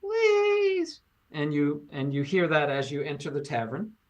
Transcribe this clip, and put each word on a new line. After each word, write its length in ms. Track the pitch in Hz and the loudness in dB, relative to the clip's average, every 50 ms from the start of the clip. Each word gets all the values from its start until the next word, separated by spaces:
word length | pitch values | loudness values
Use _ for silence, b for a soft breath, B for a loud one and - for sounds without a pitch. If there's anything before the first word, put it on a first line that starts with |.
Please! 1000 | - 392 427 453 453 427 415 415 415 415 415 415 403 392 381 370 339 339 - - _ _ _ _ _ _ | -6 -2 0 2 4 4 4 4 4 4 2 4 2 2 2 0 -2 -4 -6 -16 _ _ _ _ _ _
And 220 | - 156 147 151 151 | -4 -2 -2 0 2
you, 340 | 147 147 147 147 147 - - | 2 2 2 0 -2 -6 -12
and 220 | - 143 135 139 139 | -8 -4 -4 -2 0
you 100 | 139 139 | -2 -2
hear 240 | - - 190 175 | 0 2 2 2
that 220 | 160 156 156 147 143 | 4 2 2 2 2
as 220 | 139 139 135 123 | 0 -2 -2 -4
you 100 | 143 143 | -4 -6
enter 280 | 143 151 147 139 - 160 | -4 -4 -6 -8 -8 -6
the 120 | 139 143 | -6 -6
tavern. 520 | 131 - 143 117 113 110 120 147 208 220 - _ _ | -6 -4 -4 -4 -4 -4 -6 -8 -8 -10 -12 _ _